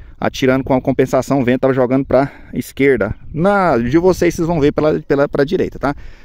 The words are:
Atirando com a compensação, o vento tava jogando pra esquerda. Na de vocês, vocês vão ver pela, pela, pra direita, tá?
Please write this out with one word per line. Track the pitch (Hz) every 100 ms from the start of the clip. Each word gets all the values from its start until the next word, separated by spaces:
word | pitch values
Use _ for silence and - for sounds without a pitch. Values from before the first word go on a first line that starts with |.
| - -
Atirando | 107 - 131 131
com | 127
a | 131
compensação, | 139 127 131 135 123 135
o | 123
vento | 127
tava | 135 131
jogando | 123 131
pra | 139 127 139 - -
esquerda. | - - - 135 123 101 110 -
Na | 147 180 202 180 123
de | 120 156
vocês, | 180 175 175
vocês | 160 165
vão | 170
ver | 143
pela, | 156 151 160
pela, | 151 139 139
pra | -
direita, | 143 175 98 -
tá? | 135 143 - -